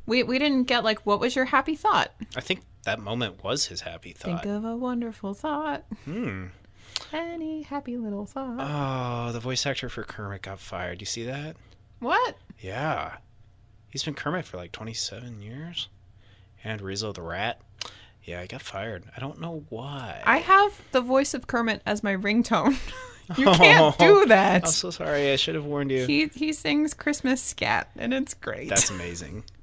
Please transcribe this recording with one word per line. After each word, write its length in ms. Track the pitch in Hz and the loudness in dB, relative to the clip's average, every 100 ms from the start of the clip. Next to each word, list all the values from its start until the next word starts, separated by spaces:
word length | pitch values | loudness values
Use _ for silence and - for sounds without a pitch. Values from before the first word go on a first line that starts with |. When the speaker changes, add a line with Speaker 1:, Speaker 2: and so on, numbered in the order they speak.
| - | -2
Speaker 1:
We, 160 | 247 | 0
we 160 | 233 254 | 2 0
didn't 260 | 294 262 | 2 2
get, 200 | 247 240 | 2 0
like, 200 | 220 214 - | 0 0 0
what 120 | 202 | 0
was 140 | 262 | 0
your 120 | 262 262 | 0 0
happy 280 | 269 277 | 0 0
thought? 380 | 302 427 311 - - 220 - | -2 2 2 0 -6 -12 -10
Speaker 2:
I 40 | |
think 180 | - 185 - - | -4 -6 -6 -10
that 160 | - 113 | -6 -4
moment 420 | 101 117 110 87 | -4 -4 -4 -6
was 240 | 98 139 - | -4 -4 -4
his 140 | 87 | -8
happy 320 | - 85 - | -12 -14 -16
thought. 300 | - 190 170 | -12 -6 -6
Speaker 1:
Think 120 | 202 | -4
of 100 | 208 | -6
a 120 | 226 233 | -6 -6
wonderful 560 | 247 240 233 220 196 | -6 -6 -6 -8 -10
thought. 520 | 202 311 294 311 285 - - | -8 -6 -6 -6 -8 -10 -14
Speaker 2:
Hmm. 420 | - 190 202 95 90 - - - - - - | -10 -8 -6 -6 -10 -16 -20 -20 -12 -12 -8
Speaker 1:
Any 500 | 302 339 339 311 311 | -8 -8 -8 -8 -8
happy 340 | 294 285 277 240 | -8 -10 -8 -8
little 300 | 220 202 208 | -8 -8 -8
thought. 300 | 269 269 240 | -10 -10 -6
Speaker 2:
Oh, 760 | 143 147 135 131 123 120 120 | -6 -4 -4 -4 -4 -4 -6
the 80 | 117 | -6
voice 240 | 123 127 143 | -4 -4 -2
actor 220 | 131 123 | -4 -6
for 140 | 117 | -10
Kermit 380 | 104 - 101 98 | -10 -10 -10 -10
got 160 | - 98 | -12 -14
fired. 420 | - 92 90 90 | -10 -8 -8 -8
You 60 | 98 | -10
see 180 | 117 | -8
that? 320 | 117 139 156 165 - - _ - | -8 -8 -10 -14 -20 -20 _ -10
Speaker 1:
What? 360 | 240 392 494 - - - | -4 -2 -2 -6 -20 -16
Speaker 2:
Yeah. 560 | 92 107 156 120 82 - - - - _ _ _ _ | -10 -6 -4 -4 -6 -12 -20 -20 -20 _ _ _ _
He's 140 | - | -10
been 120 | - | -8
Kermit 300 | 143 143 175 | -6 -6 -6
for, 140 | - 90 | -8 -12
like, 140 | 87 | -14
twenty-seven 680 | - 110 110 - 104 123 110 | -12 -12 -8 -8 -10 -14 -16
years. 480 | 104 127 165 165 - - - - - - - - | -14 -14 -12 -10 -12 -14 -20 -20 -20 -20 -20 -16
And 200 | 107 110 | -10 -8
Rizzo 300 | 95 98 110 | -6 -6 -6
the 100 | 92 | -8
Rat. 380 | 82 87 107 - - - - - - _ | -8 -4 -4 -6 -14 -14 -14 -14 -20 _
Yeah, 160 | - 87 | -12 -12
he 60 | 92 | -10
got 140 | 127 | -12
fired. 420 | - 98 110 95 87 - | -10 -10 -8 -10 -14 -12
I 40 | |
don't 200 | 135 160 | -12 -10
know 240 | 165 160 147 | -10 -10 -12
why. 520 | 110 135 143 - 76 | -12 -10 -10 -12 -6
Speaker 1:
I 140 | - 262 | 0 2
have 420 | 339 381 403 - - | 6 6 6 0 -2
the 80 | 254 | -2
voice 300 | 247 269 285 | 2 2 2
of 120 | 247 - | -2 -2
Kermit 360 | 240 226 208 - | -2 0 -2 -2
as 160 | 208 | -2
my 120 | 208 196 | -2 -2
ringtone. 600 | 202 220 233 208 185 269 | 0 2 4 4 4 2
<laughs> 40 | - - - - - 175 | -4 -10 -14 -16 -8 4
You 80 | 233 | 6
can't 440 | 175 170 - 156 - | 10 10 12 10 10
Speaker 2:
<laughs> 20 | |
Oh, 220 | 330 403 | 10 10
Speaker 1:
do 40 | 330 | 10
that. 400 | 208 202 180 175 | 8 8 4 4
Speaker 2:
I'm 40 | |
so 200 | - 180 | 0 -2
sorry. 420 | 165 156 147 139 | -6 -2 2 4
I 40 | 135 | 2
should 180 | - | 0
have 100 | 160 | -2
warned 260 | 147 147 139 | -2 -2 0
you. 140 | 131 | 0
Speaker 1:
He, 220 | 127 285 311 | 2 2 2
he 260 | - 311 | -2 -4
sings 400 | 302 - 294 302 | -2 0 2 2
Christmas 480 | - 294 294 254 262 | 0 -2 -2 0 0
scat, 480 | - - - 110 - - | -2 -2 0 0 -2 -6
and 160 | 240 | -4
it's 220 | 262 277 | -2 -4
great. 340 | - - - 156 | -6 -8 -10 0
Speaker 2:
That's 220 | 185 - | 2 2
amazing. 540 | 92 87 87 78 92 - | 0 -8 -10 -10 -14 -16
Speaker 1:
<laughs> 60 | - | -10